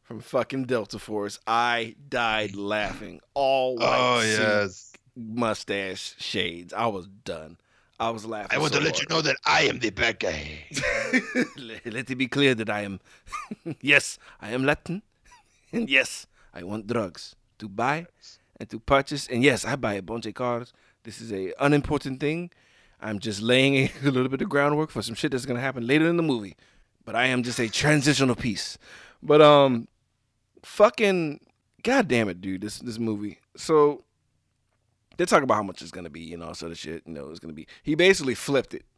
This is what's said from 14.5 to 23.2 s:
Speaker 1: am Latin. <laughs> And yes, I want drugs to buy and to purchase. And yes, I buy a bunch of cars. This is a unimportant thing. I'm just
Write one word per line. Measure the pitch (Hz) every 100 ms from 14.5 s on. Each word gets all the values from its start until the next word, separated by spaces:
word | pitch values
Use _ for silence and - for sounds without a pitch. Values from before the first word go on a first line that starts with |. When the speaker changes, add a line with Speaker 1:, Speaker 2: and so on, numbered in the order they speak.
Speaker 1:
am | 123 135
Latin. | 151 - 180 _
<laughs> | _ _ - _ _ _
And | 233 220
yes, | 135 127 - - _ _
I | -
want | 90 107 101
drugs | 117 98 - - _ _ _
to | 107
buy | 98 123 151 175 _ - - _ -
and | 110
to | 113
purchase. | - 139 139 147 -
And | 120
yes, | 139 117 -
I | 143
buy | 113 101
a |
bunch | 92 117 110
of | -
cars. | 123 117 120 _ _ _
This | - 107
is | 113
a | 98 92 78
unimportant | 143 151 - 147 139 131
thing. | 147 160 175 _ _ _ _ _
I'm | 110
just | 104